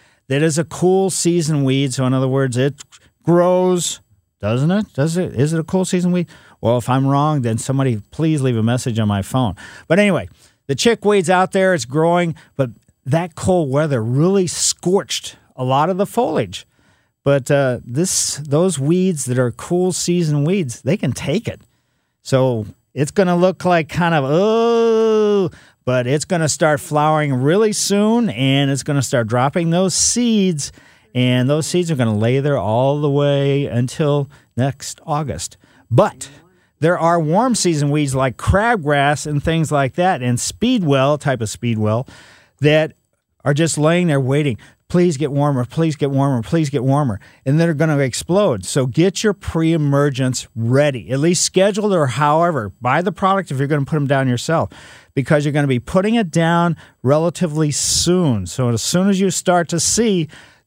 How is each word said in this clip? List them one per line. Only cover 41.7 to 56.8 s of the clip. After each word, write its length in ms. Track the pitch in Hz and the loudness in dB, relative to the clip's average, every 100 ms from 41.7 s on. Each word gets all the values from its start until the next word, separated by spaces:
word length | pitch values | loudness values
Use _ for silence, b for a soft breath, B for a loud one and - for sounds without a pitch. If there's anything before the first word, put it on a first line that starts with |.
| 110 107 110 135 B B B B _ | -2 0 -2 -4 B B B B _
that 340 | 143 151 156 - _ _ _ _ | 2 2 2 -6 _ _ _ _
are 100 | - | -2
just 240 | 143 165 - | 0 0 0
laying 300 | 151 170 180 | 2 2 2
there 120 | 139 | 0
waiting. 380 | 127 139 147 107 B B - | 0 0 0 -4 B B -4
"Please 280 | 175 180 139 | 0 0 0
get 160 | 147 | -2
warmer, 320 | 143 147 139 | 0 0 0
please 320 | 123 - 165 147 | -2 -2 -2 -2
get 140 | 143 | -2
warmer, 300 | 139 139 131 | 0 0 0
please 280 | 110 165 151 | -2 -2 -2
get 140 | 135 | -2
warmer." 340 | 127 139 147 101 B B | 0 0 0 -4 B B
And 140 | - 147 | -2 2
they're 160 | 170 | 2
gonna 240 | 147 160 147 | 0 0 0
explode. 640 | 135 - - 180 208 113 | 0 -4 -2 0 2 0
So 220 | 92 - 131 | -4 -2 -2
get 380 | 120 180 175 | 0 0 0
your 80 | 214 | -2
pre-emergence 1120 | 196 - 170 160 165 147 139 143 127 131 123 - | -2 -4 -2 0 2 2 2 2 0 -2 -4 -8
ready. 560 | - 113 131 147 127 95 | -6 0 2 2 -2 -4
At 100 | 131 | -2
least 220 | 156 180 | 0 0
schedule 500 | - - 196 208 208 | 0 2 2 2 0
or 140 | 185 143 | 0 0
however, 640 | 117 147 156 170 156 104 - | 0 2 4 2 0 -6 -4
buy 220 | 123 139 | -2 0
the 100 | 180 | 0
product 380 | 165 190 196 175 | -2 0 0 -2
if 80 | 135 | -4
you're 80 | 139 | -2
gonna 180 | 147 | -2
put 120 | 139 156 | -2 -2
'em 100 | 143 | 0
down 220 | 139 135 | 0 0
yourself, 420 | 120 - 160 104 B B B B | -2 0 -2 -2 B B B B
because 300 | - 131 151 | -6 0 0
you're 80 | 147 | 2
gonna 140 | 143 143 | 0 0
be 140 | 127 | -2
putting 340 | - 190 196 | 0 0 2
it 160 | 233 196 | 0 0
down 460 | 165 165 170 170 160 | 0 2 2 0 -2